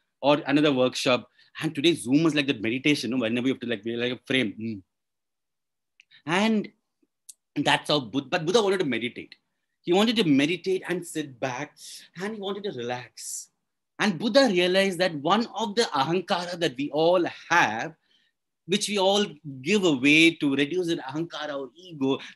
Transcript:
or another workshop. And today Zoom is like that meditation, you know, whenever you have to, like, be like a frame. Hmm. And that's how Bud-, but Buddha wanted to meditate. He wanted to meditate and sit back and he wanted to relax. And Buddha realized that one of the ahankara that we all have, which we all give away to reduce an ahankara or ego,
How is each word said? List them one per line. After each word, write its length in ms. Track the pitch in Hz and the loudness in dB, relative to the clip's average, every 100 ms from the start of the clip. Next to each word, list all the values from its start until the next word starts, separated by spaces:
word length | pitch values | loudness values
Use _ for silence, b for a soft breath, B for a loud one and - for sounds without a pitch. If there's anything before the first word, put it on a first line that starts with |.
| _ - | _ -4
or 200 | 135 147 - | 2 2 2
another 260 | 143 151 | 2 4
workshop. 560 | 131 127 - 143 123 104 b b - | 4 0 0 0 0 -2 b b -8
And 140 | 156 | -6
today 200 | 156 156 | 0 0
Zoom 300 | 143 113 143 165 | 0 2 2 4
is 80 | |
like 120 | 147 139 | 2 -2
that 160 | 117 | -2
meditation, 480 | 110 127 151 147 110 | -2 -2 0 0 0
you 60 | 127 | -2
know, 60 | |
whenever 260 | 113 120 131 | 0 0 -2
you 60 | |
have 60 | 123 | -2
to, 60 | 117 | -4
like, 160 | 113 | -6
be 140 | 113 117 | -6 -4
like 160 | 123 | -4
a 80 | 127 | -6
frame. 280 | - 131 110 | -2 -2 -2
Hmm. 260 | 98 113 104 - _ _ _ _ _ _ _ _ _ _ _ b b | -4 -10 -10 -14 _ _ _ _ _ _ _ _ _ _ _ b b
And 440 | - 180 220 214 - _ _ _ _ _ _ - _ - | -4 0 2 0 -2 _ _ _ _ _ _ -20 _ -4
that's 340 | 143 147 - | 0 0 2
how 80 | 151 | -2
Bud-, 300 | 117 131 139 | -2 -6 -4
but 160 | 175 156 | -4 0
Buddha 160 | 233 | 2
wanted 160 | 202 196 | 2 0
to 80 | 156 | -2
meditate. 480 | 113 120 - 80 - _ _ _ _ | -2 -4 -10 -18 -20 _ _ _ _
He 100 | - | 0
wanted 220 | 185 220 233 | 2 4 2
to 80 | |
meditate 600 | 175 135 147 175 190 185 165 | 4 4 2 -2 -2 -4 -2
and 160 | 175 | -6
sit 360 | - 156 143 120 | -6 -8 -10 -6
back 360 | 135 123 147 _ - B B - | -6 -6 -10 _ -18 B B -10
and 140 | 202 220 | -8 -8
he 40 | |
wanted 220 | 196 196 | -8 -8
to 60 | 202 127 | -8 -8
relax. 720 | 120 123 123 - - - - _ _ _ _ - | -6 -8 -10 -16 -12 -12 -14 _ _ _ _ -2
And 180 | 196 156 | -2 0
Buddha 300 | 233 220 262 | 2 4 4
realized 500 | 175 180 190 196 170 | 4 2 2 2 2
that 140 | 180 156 | -2 0
one 300 | 147 208 233 196 | 2 2 0 -4
of 160 | 220 | -4
the 80 | 202 233 | -2 -2
ahankara 640 | 143 135 180 175 180 175 180 | 0 0 0 -2 -4 -4 -2
that 160 | 160 127 | -4 -2
we 100 | 143 | -6
all 340 | 147 165 185 151 - - | 0 4 4 0 -6 0
have, 440 | 170 131 110 151 165 _ _ _ _ _ _ - | 2 2 0 -8 -10 _ _ _ _ _ _ -4
which 220 | 202 - | -2 -2
we 100 | 202 | 0
all 280 | 190 202 196 151 147 135 | 2 2 0 -4 -14 -10
give 220 | 131 208 | 0 2
away 540 | 185 135 139 156 165 160 | 4 4 6 8 6 4
to 180 | 147 | -2
reduce 340 | 135 143 180 170 | 0 0 -2 -2
an 120 | 165 | -4
ahankara 580 | 131 151 170 151 151 139 | -4 -6 -6 -8 -8 -8
or 120 | 131 156 | -10 _
ego, 440 | 185 151 135 135 B | -18 -4 -2 -2 B